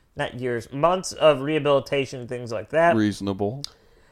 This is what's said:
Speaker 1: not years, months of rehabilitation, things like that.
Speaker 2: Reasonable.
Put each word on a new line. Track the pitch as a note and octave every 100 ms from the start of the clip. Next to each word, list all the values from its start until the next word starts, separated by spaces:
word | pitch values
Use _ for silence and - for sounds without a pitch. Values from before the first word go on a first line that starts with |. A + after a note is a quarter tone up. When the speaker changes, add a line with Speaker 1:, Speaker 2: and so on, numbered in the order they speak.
| _ -
Speaker 1:
not | C#3+ B2
years, | B2+ A#2+ G#2
months | C#3 D#3+ F#3 -
of | - D3+ C#3
rehabilitation, | C#3 D#3 C#3+ C#3 B2+ C#3+ C3 C3+ A#2+
things | B2 A#2+
like | A2 G2+
that. | D3+ E3+ A2
Speaker 2:
Reasonable. | G#2 F#2+ G2 G2 G2+ C3+ - _ _ _ _